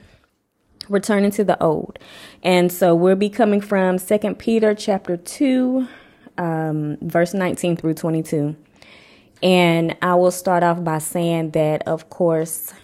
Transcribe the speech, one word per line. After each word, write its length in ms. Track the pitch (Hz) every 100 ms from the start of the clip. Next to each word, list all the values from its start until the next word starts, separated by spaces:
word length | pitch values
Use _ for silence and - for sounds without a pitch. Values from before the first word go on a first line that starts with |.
| - _ _ _ _ _ _ - -
returning 400 | 202 - 202 202
to 140 | 202
the 180 | 185 -
old. 380 | 165 156 - - - - - -
And 300 | 175 180 175
so 240 | 175 180 170
we'll 200 | 185 190
be 140 | 208
coming 320 | 202 220 202
from 360 | 202 196 185 185
Second 400 | - 214 208 185
Peter 340 | 233 226 214
chapter 440 | 214 - 190 - 175
two, 680 | - - 277 254 254 262 247 - - _ - -
um, 600 | 170 160 156 151 151 147
verse 320 | 175 170 175
nineteen 420 | 196 180 - 175 165
through 180 | 160 156
twenty-two. 600 | 165 160 156 156 147 156 _ _ - - - _ _ -
And 540 | 185 180 170 165 165 -
I 140 | 180 180
will 160 | 180
start 320 | 180 190 175
off 180 | 175 170
by 160 | 165 156
saying 520 | - 180 170 165 160
that, 340 | 160 156 156 -
of 240 | 160 -
course, 640 | - 170 160 165 - - -